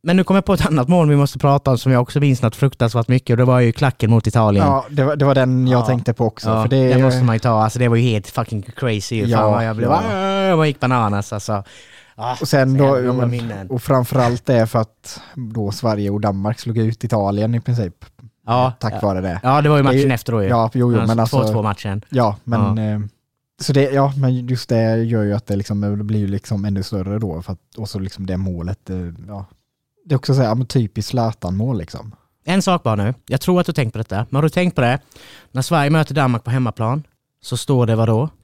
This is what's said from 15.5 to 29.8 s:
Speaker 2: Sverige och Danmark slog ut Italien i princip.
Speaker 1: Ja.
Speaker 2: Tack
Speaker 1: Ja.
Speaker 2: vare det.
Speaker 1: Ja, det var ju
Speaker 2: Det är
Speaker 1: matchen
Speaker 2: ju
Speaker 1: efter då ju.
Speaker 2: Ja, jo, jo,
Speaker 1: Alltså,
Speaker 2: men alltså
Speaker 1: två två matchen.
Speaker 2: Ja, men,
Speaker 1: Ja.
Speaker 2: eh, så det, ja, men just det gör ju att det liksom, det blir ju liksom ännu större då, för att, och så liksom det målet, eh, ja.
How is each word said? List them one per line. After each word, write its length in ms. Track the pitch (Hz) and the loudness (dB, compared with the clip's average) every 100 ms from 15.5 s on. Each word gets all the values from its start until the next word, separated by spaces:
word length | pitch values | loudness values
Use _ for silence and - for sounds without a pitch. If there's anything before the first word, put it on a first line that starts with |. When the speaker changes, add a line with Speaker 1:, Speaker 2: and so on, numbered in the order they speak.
| 113 101 | -6 -6
Speaker 2:
Sverige 380 | 98 117 104 101 | -4 -4 -2 -2
och 100 | 104 | -2
Danmark 400 | 107 98 104 - | -2 -2 -4 -4
slog 180 | - 113 | -4 -2
ut 260 | 110 113 | -2 -2
Italien 500 | 117 110 98 101 110 | -4 -2 0 -2 -2
i 60 | 117 | -2
princip. 340 | - 123 95 - - _ 117 _ - | -2 -2 -4 -8 -20 _ -20 _ -2
Speaker 1:
Ja. 260 | 123 127 117 | 0 0 -2
Speaker 2:
Tack 120 | 113 | -6
Speaker 1:
Ja. 120 | 101 104 | -2 -2
Speaker 2:
vare 140 | 92 | -2
det. 200 | 92 87 | -4 -4
Speaker 1:
Ja, 200 | 123 143 | 0 2
det 60 | 147 | 4
var 80 | 151 | 4
ju 60 | |
Speaker 2:
Det 60 | 139 | 4
är 40 | |
Speaker 1:
matchen 160 | 135 139 | 2 2
Speaker 2:
ju 40 | |
Speaker 1:
efter 200 | 120 - | 0 -2
då 100 | 113 | -2
ju. 60 | 95 | 0
Speaker 2:
Ja, 220 | 120 110 | 0 0
jo, 180 | 127 123 | 0 2
jo, 60 | 117 | 2
Speaker 1:
Alltså, 60 | 113 | 2
Speaker 2:
men 60 | 113 | 0
alltså 220 | 113 139 | 0 0
Speaker 1:
två 100 | 110 | 0
två 100 | 110 | 0
matchen. 400 | 104 98 107 101 - | -2 -4 -6 -8 -4
Speaker 2:
Ja, 280 | 131 113 98 | 0 0 -2
men, 320 | - 113 113 110 | -4 0 0 0
Speaker 1:
Ja. 60 | 107 | -2
Speaker 2:
eh, 60 | 107 104 _ _ _ _ _ | -4 -6 _ _ _ _ _
så 120 | - | -2
det, 100 | 135 135 | 0 2
ja, 220 | 139 139 139 | 2 0 0
men 300 | 131 127 123 | 0 0 -2
just 220 | 123 - | -6 -2
det 280 | 117 113 113 | 0 2 0
gör 260 | 117 117 | 0 0
ju 100 | 104 | 0
att 120 | 101 - | -2 -4
det 100 | 101 | -4
liksom, 240 | 98 101 | -2 -4
det 240 | 101 101 | -2 -4
blir 140 | 104 107 | -2 -2
ju 60 | 98 | -2
liksom 380 | 98 - 104 | -4 -6 -6
ännu 180 | 104 98 | -4 -4
större 360 | 92 101 95 104 | -4 -6 -6 -6
då, 240 | 104 80 | -6 -8
för 100 | 90 | -10
att, 60 | 95 _ - | -14 _ -14
och 120 | 110 | -10
så 100 | 101 | -8
liksom 280 | 95 - 95 | -10 -10 -6
det 100 | 92 | -4
målet, 540 | 95 87 87 98 - | -4 -6 -8 -10 -8
eh, 60 | 92 87 85 95 | -10 -10 -14 -16
ja. 180 | 101 95 _ _ _ | -16 -16 _ _ _